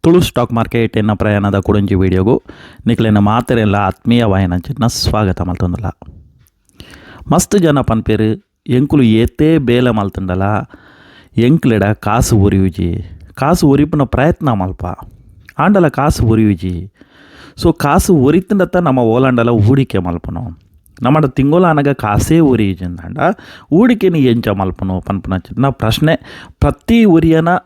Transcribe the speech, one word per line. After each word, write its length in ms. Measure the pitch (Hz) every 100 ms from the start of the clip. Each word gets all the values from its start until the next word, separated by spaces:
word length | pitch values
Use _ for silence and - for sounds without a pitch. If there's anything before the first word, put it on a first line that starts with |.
ತುಳು 180 | 165 175
ಸ್ಟಾಕ್ 320 | 127 - 120
ಮಾರ್ಕೆಟ್ 440 | 117 113 120 113 110
ಎನ್ನ 160 | 107
ಪ್ರಯಾಣದ 460 | 104 107 104 101 98
ಕುಡಂಜಿ 360 | 95 104 98
ವಿಡಿಯೋಗು 480 | 98 95 92 95 131 - - - - -
ನಿಕ್ಲೆನ 320 | 120 110 104
ಮಾತೆರೆಲ್ಲ 580 | 101 113 123 120 107 101
ಆತ್ಮೀಯ 480 | 98 - 117 120
ವಾಯನಂಚಿನ 640 | 113 95 92 90 - 120 117
ಸ್ವಾಗತ 540 | - - 107 101 90
ಮಲ್ತೊಂದುಲ್ಲ. 480 | 87 90 90 87 95 - - - - _ _ _ _ _ - - - - -
ಮಸ್ತ್ 240 | 147 - 208
ಜನ 240 | 165 143
ಪನ್ಪೇರು 640 | - 113 - 107 110 110 _ _ -
ಎಂಕುಲು 360 | 123 143 151
ಏತೇ 560 | 117 110 120 - 151 165
ಬೇಲೆ 320 | 120 120 127
ಮಲ್ತುಂಡಲ, 520 | 110 98 95 95 90 98 104 - - - _ - - _ -
ಎಂಕ್ಲೆಡ 480 | 120 160 139 107
ಕಾಸು 540 | 98 107 104 113 120 113
ಒರಿಯುಜಿ, 680 | 98 95 95 87 87 90 87 - -
ಕಾಸು 340 | - 139 175 151
ಒರಿಪುನ 340 | 139 147 151
ಪ್ರಯತ್ನ 440 | 131 - 147 170 151
ಮಲ್ಪ, 380 | 107 92 90 90 - - - - - - -
ಆಂಡಲ 300 | 170 208 160
ಕಾಸು 380 | - 143 - 113
ಒರಿಯುಜಿ. 680 | 110 107 90 92 87 95 _ - _ - - - -
So 140 | 170
ಕಾಸು 420 | - 147 170 - 165
ಒರಿತುಂಡತ್ತ 600 | 127 165 - 202 175 180
ನಮ್ಮ 220 | 175 131
ಓಲಾಂಡಲ 520 | 117 117 131 123 117
ಹೂಡಿಕೆ 480 | 117 104 139 131 95
ಮಲ್ಪುನು. 680 | 87 85 - 85 - 85 _ _ _ -
ನಮ್ಮಡ 220 | 120 156 151
ತಿಂಗೋಲ 400 | - 139 165 180
ಅನಗ 220 | 151 143
ಕಾಸೇ 520 | 139 107 104 - 160
ಒರಿಯುಜಿ 440 | 156 120 101 90
ಅಂದಾಂಡ 340 | 90 85 82 95 151 - - - _
ಹೂಡಿಕೆನಿ 480 | 170 240 214 190 165
ಎಂಚ 300 | 127 117 110
ಮಲ್ಪುನು 520 | 98 95 87 95 92
ಪನ್ಪುನ 360 | - 98 - 92
ಚಿನ್ನ 320 | - 120 135
ಪ್ರಶ್ನೆ 480 | 127 110 117 151 165 - - - _
ಪ್ರತಿ 440 | 147 - - 233
ಒರಿಯನ 440 | 214 165 165 160 165 180